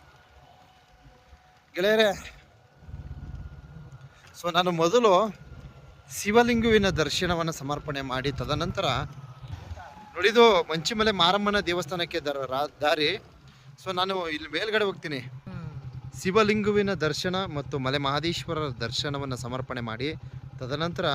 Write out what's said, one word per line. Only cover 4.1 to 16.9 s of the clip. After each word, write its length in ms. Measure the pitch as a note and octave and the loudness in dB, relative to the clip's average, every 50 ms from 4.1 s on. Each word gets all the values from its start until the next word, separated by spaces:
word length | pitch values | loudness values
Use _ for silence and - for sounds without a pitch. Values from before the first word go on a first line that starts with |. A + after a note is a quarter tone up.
| - - - - - - | -20 -20 -20 -20 -14 -8
so 120 | - F3 E3 | -4 0 2
ನಾನು 160 | E3+ F3+ F3+ | 2 4 4
ಮೊದಲು 680 | F3 D#3+ E3 E3+ G3 B3 A#3+ G#3+ F3+ F3+ A3 G#3+ F#3 - - - - - - - - - - - - - - - - - | 4 4 4 4 6 6 8 8 8 6 6 2 -2 -8 -14 -18 -18 -18 -18 -18 -18 -20 -20 -20 -20 -20 -18 -12 -10 -6
ಶಿವಲಿಂಗುವಿನ 680 | - G3+ G#3 A#3 A#3+ A#3 A#3+ A3+ A3 A#3 A3 G#3+ G3 F#3+ | -2 4 6 6 6 6 4 2 4 6 6 6 4 4
ದರ್ಶನವನ್ನ 600 | E3 D3 D#3 C#3+ - - F#3+ E3+ F3 E3 E3 E3 | 2 0 0 0 0 0 0 0 0 0 0 -2
ಸಮರ್ಪಣೆ 500 | D#3+ - C#3 C#3 D3 D3 D3 D3+ C#3+ C#3 | -4 -4 -4 -6 -4 -4 -6 -6 -6 -6
ಮಾಡಿ 320 | C3+ C3+ B2 C3 B2+ C#3+ | -6 -4 -4 -2 -2 -2
ತದನಂತರ 520 | C3+ C3 B2+ A#2+ D3 D3 E3 C3+ B2 G3 F#3 D3+ B2+ B2+ C#3+ - - - - - - - - - - - - - - - - - - - - - - | -4 -4 -4 -2 -2 -2 -2 -4 -4 -2 -2 -2 -2 -2 -4 -6 -10 -14 -18 -18 -18 -16 -16 -14 -14 -14 -14 -14 -14 -14 -14 -16 -18 -20 -20 -12 -2
ನೋಡಿದು 460 | E3 F3+ G#3+ G#3+ A#3+ A#3 A#3 G#3 F3 | 2 2 6 8 8 10 10 8 6
ಮಂಚಿಮಲೆ 480 | D#3+ - D#3 E3 D3+ - A#3+ G#3+ G#3+ A3 | 4 2 -2 -2 -2 -2 0 2 2 2
ಮಾರಮ್ಮನ 500 | G3+ F#3 E3+ F3 F#3 G3+ G#3 G3+ G3+ G3+ | 4 4 4 4 4 4 2 2 2 2
ದೇವಸ್ಥಾನಕ್ಕೆ 600 | G3 E3+ F3 F3+ F3 C#3 F#3 F3 E3+ D3+ - E3 | 0 0 0 -2 -2 -4 -4 -4 -4 -4 -4 -4
ದರ-, 300 | C#3 D3 C#3 C#3 C3+ B2 | -4 -4 -4 -4 -4 -4
ರಾ-, 300 | C3 C3+ D3 D3+ - - | -2 -2 -2 -4 -4 -2
ದಾರಿ. 420 | C#3 D3 E3 D#3 D3+ D3 D3 C#3+ - - - - - - - - - - - - - | 2 2 4 4 4 2 0 -2 -6 -14 -20 -20 -20 -20 -20 -20 -20 -20 -20 -12 -8
So 120 | F#3 F#3 | -6 -2
ನಾನು 320 | F3+ F#3 F#3+ G3 F#3 F3 E3 | -2 0 0 0 -2 -2 -4
ಇಲ್ಲಿ 200 | D3+ D3+ D#3 D#3 | -4 -6 -6 -6
ಮೇಲ್ಗಡೆ 360 | C#3+ E3 G3+ A3+ G#3 A3 G#3 | -4 -4 -2 0 0 0 0
ಹೋಗ್ತೀನಿ. 360 | G3 F3+ - - D#3+ D3 B2+ A#2+ C3 - C3 - F#3+ F#3 F3 E3 D#3 - - - - - - - - - - | 0 -2 -4 -6 -8 -6 -6 -8 -10 -14 -16 -14 -14 -12 -12 -12 -12 -12 -12 -12 -12 -12 -14 -14 -14 -12 -6
ಶಿವಲಿಂಗುವಿನ 720 | - F#3 F3+ A3 A3 G#3 G#3+ G#3+ G3+ G#3 G#3 G#3 G3+ G3 | -2 2 4 4 4 4 4 2 2 2 2 2 2 2